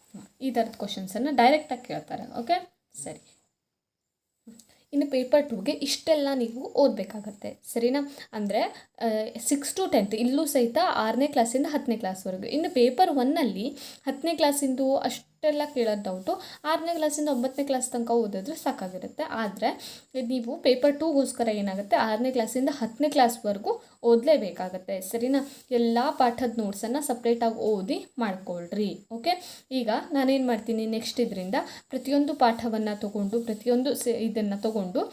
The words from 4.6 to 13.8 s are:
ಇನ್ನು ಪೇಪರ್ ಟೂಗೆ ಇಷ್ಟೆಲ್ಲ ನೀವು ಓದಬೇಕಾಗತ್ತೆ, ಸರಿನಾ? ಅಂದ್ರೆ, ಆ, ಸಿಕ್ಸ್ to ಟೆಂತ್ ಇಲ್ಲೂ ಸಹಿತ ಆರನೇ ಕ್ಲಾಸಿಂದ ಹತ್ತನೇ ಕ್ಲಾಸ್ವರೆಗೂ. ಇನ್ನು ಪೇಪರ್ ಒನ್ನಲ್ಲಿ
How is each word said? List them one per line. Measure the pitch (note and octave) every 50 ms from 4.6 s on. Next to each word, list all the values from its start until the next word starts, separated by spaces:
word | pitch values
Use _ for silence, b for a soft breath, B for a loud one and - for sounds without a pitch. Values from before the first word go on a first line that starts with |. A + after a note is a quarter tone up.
| b b b b b b -
ಇನ್ನು | C#4+ D4 C#4+
ಪೇಪರ್ | C4+ B3+ B3+ B3 - D4 C#4+ -
ಟೂಗೆ | A#3 F#3+ F#3+ C#4
ಇಷ್ಟೆಲ್ಲ | D4+ - C#4+ C#4 - - - E4 D#4+ D4+ C#4 C#4 C#4
ನೀವು | C4 A#3 A3 A#3 B3 D4+ - -
ಓದಬೇಕಾಗತ್ತೆ, | - D4 B3 G#3+ G3 F#3 - - G#3+ G#3 G#3+ G3+ - - G#3 - - _ - -
ಸರಿನಾ? | A#3 A3+ B3 C4 C#4+ C#4+ C#4+ C#4 B B B -
ಅಂದ್ರೆ, | A3 G#3 G3+ G3 A#3 D#4+ G#4+ B B B B _ -
ಆ, | A#3 A3+ G#3+ G#3+ A3 A3+ - A3+
ಸಿಕ್ಸ್ | - - D4 C#4 C#4+ - -
to | - F#4+ -
ಟೆಂತ್ | D#4 A#3 G3+ G3+ A3
ಇಲ್ಲೂ | G#3+ A#3+ B3 C4+ D4 D#4+
ಸಹಿತ | D#4 - C4+ A#3+ A#3 A#3 D4+ F4+ F4 -
ಆರನೇ | - G#3+ A3 A3+ A#3+ C#4
ಕ್ಲಾಸಿಂದ | D4 C#4+ C4+ A3+ A#3 - C4 D4 D#4+
ಹತ್ತನೇ | D4 C#4+ - - A3+
ಕ್ಲಾಸ್ವರೆಗೂ. | G#3 - F#3 F#3+ - - F#3+ F#3 F#3 G3
ಇನ್ನು | - - D4 E4+ E4+ -
ಪೇಪರ್ | B3+ A#3+ B3+ B3+ - F#4 F4+ D4+
ಒನ್ನಲ್ಲಿ | C4+ A#3+ C4 D4+ E4+ D4 G#3+ F#3+ F#3+ G#3+ C#4+ C#4+ B